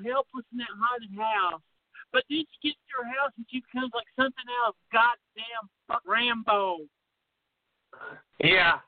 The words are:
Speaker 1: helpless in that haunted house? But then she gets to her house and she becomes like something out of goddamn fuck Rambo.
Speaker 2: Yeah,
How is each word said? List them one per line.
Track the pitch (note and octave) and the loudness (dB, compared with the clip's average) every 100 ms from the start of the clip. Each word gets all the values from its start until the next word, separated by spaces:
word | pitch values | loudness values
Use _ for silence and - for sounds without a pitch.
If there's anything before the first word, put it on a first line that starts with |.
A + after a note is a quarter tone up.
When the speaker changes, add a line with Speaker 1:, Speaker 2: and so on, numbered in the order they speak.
| G#3 | -2
Speaker 1:
helpless | C4 C4+ C4 - | -2 -2 -6 -10
in | A#3+ | -8
that | A#3+ G3+ | -8 -2
haunted | A#3 B3 A3+ G3 | -2 -2 -6 -4
house? | A3 G#3+ F3+ E3 _ _ _ - - | 0 2 0 -2 _ _ _ -20 -4
But | C4 - | -2 0
then | D4 D#4 | -2 -6
she | - D4 | -6 -6
gets | - - | -6 -10
to | C4 | -8
her | A#3+ C4 | -6 -2
house | C#4 A3 | -2 -4
and | A#3 | -10
she | B3+ - | -10 -8
becomes | A#3+ B3+ | -6 -4
like | A#3 A3+ | -6 -6
something | - C4+ B3+ B3 B3 | -2 -2 -2 -6 0
out | A#3 | 0
of | - _ | -2 _
goddamn | A3+ A#3 A#3+ _ - A3+ A#3 G3+ _ - | 4 4 2 _ -16 -12 -12 -12 _ -8
fuck | A#3 - | -6 0
Rambo. | G#3+ A#3+ A#3 A3 G#3 G3 E3+ D3+ _ _ _ _ _ _ _ _ _ _ - - - _ - | 0 2 0 2 2 2 -2 -8 _ _ _ _ _ _ _ _ _ _ -18 -16 -18 _ 0
Speaker 2:
Yeah, | D#3 F#3+ F3 D#3+ | 4 6 4 2